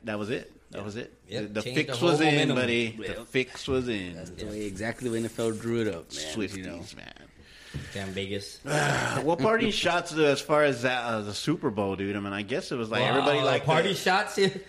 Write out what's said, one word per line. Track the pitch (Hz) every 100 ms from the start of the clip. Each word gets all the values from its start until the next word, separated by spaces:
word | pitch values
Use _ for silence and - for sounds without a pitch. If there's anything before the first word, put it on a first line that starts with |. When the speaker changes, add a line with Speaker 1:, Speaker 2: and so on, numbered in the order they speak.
Speaker 1:
that | 117 107
was | 104
it. | 127 - - -
That | -
Speaker 2:
Yep. | 101
Speaker 1:
was | 107
it. | 123 - -
Speaker 2:
Yep, | 107
Speaker 1:
The, | 104
the | 104
Speaker 2:
changed | 123 139
Speaker 1:
fix | 147
Speaker 2:
the | 123
whole | 175
Speaker 1:
was | 151
in, | 160
Speaker 2:
momentum. | 143 139 123
Speaker 1:
buddy. | 123 117 113 110
Speaker 3:
Yep. | 95 92
Speaker 1:
The | 117
fix | 135 127 - -
was | 131 123
in. | 107 90 85
Speaker 3:
That's | 90
the | 87 107
way, | 107
exactly | 104 95 113 113 123
the |
way | 113
N | 113
F | -
L | 113
drew | 107 113 117
it | 110
up, | - -
man. | - -
Speaker 1:
Swifties, | 113 95 98
Speaker 3:
You |
know. | 92 85 92 -
Speaker 1:
man. | 50 - - - - - - - -
Speaker 2:
Damn | 98 95
Vegas. | 95 98 101 - -
Speaker 1:
<sighs> | 139 147 143 131 123 143
What | 135 170
party | 214 226 220
shots, | 202 175 175 170
though, | 156 151
as | 135
far | - 151
as | 147 123
that, | 127 127
uh, | 117 110
the | 104
Super | 98 - 160 143
Bowl, | 104 98 95
dude? | 98 104
I |
mean, | 101
I | 98
guess | 104 139 -
it | 135
was | 110
like, | 107
Speaker 2:
Wow, | -
Speaker 1:
everybody, | 135 143 147
like, | 131 -
Speaker 2:
party | 143 160 190
Speaker 1:
the |
Speaker 2:
shots? | 185 190 190 208 -
<laughs> |
No | 190 190